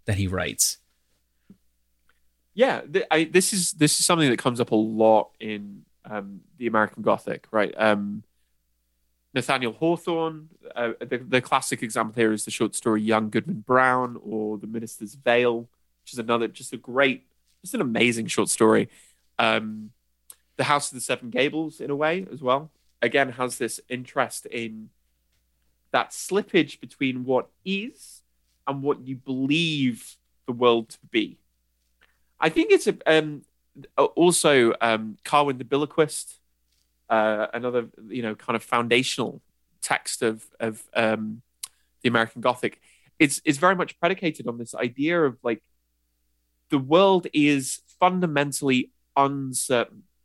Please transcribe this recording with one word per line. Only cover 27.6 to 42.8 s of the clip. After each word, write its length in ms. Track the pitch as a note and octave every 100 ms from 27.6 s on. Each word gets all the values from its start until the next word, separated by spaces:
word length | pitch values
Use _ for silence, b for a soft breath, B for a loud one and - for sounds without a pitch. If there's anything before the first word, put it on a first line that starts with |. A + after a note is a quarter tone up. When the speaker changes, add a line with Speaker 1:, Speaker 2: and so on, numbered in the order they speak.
Speaker 2:
is 580 | F#3 G3 B3 - - - _ _ _ _ -
and 140 | C#3
what 200 | C#3+ C3+
you 140 | B2+ B2+
believe 1000 | C3+ C3 C3+ D#3+ E3 D3 B2+ A2 - - _ _ -
the 60 |
world 360 | A#2+ B2 A#2 A2+
to 80 | - -
be. 260 | A2+ F2 - _ _ _ _ _ _ _ _ _ -
I 100 | D#3+
think 220 | D#4 G#4+
it's 160 | F#4+ A3
a, 80 | - E3
um, 380 | D#3 D#3 D3 - _ _ C#3+ - -
a-, 60 |
also, 720 | - - F3 E3+ D#3 C3+ A#2 -
um, 360 | A#2 A2 A2 -
Carwin 340 | - D3 C#3+ B2+
the 60 |
Billiquist, 720 | B2 C#3 D3 - D3+ - - - _ _ _ _ _ _ -
uh, 380 | A2 G#2+ G#2+ G#2+
another, 340 | A#2+ B2 B2 A#2 - A2
you 140 | A#2+
know, 140 | A2 G#2
kind 200 | - A2+
of 80 |
foundational 800 | - A#2+ A#2 B2 C3 - A2 - _ _ _ _
text 400 | - - - -
of, 240 | A#2 A2 - -
of, 240 | A2+ G#2+ -
um, 480 | A#2+ A2 A2 G#2+ A#2 - _ - _ _ _
the 80 | B2
American 320 | A#2 A2 A#2+
Gothic. 380 | B2+ A#2+ A#2+ -